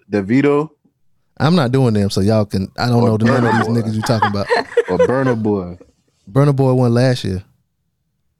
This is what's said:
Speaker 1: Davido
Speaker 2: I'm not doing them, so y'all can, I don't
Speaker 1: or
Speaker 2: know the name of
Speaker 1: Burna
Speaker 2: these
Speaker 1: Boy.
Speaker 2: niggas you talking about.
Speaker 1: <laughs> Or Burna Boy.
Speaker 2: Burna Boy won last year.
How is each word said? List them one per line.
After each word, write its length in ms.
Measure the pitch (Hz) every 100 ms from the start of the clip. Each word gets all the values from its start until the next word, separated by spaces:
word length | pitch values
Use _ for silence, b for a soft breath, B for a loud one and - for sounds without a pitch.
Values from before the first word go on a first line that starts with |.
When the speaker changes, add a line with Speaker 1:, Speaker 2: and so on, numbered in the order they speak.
| -
Speaker 1:
Davido 600 | 104 95 123 139 143 156 _ _ _ _ _ _ -
Speaker 2:
I'm 160 | 139
not 180 | 180 123
doing 220 | 131 127
them, 160 | 104 101
so 100 | 104
y'all 240 | 95 110
can, 260 | 104 98 95 -
I 80 | 123
don't 140 | 120
Speaker 1:
or 60 | 113
Speaker 2:
know 80 | 110
the 80 | 110
name 80 | 131
of 60 |
Speaker 1:
Burna 140 | 120 113
Speaker 2:
these 80 | 113
Speaker 1:
Boy. 60 |
Speaker 2:
niggas 200 | 120 110
you 80 | 107
talking 260 | 110 113 -
about. 180 | 202 98
Speaker 1:
<laughs> 400 | - - - -
Or 80 | 185
Burna 420 | 165 127 131 117
Boy. 380 | 107 104 90 87 - _ _ _ -
Speaker 2:
Burna 240 | 101 143
Boy 180 | 135 135
won 180 | 127 123
last 300 | 117 131 123
year. 180 | 98 92 - _ _ _ _ _ _ _ _ _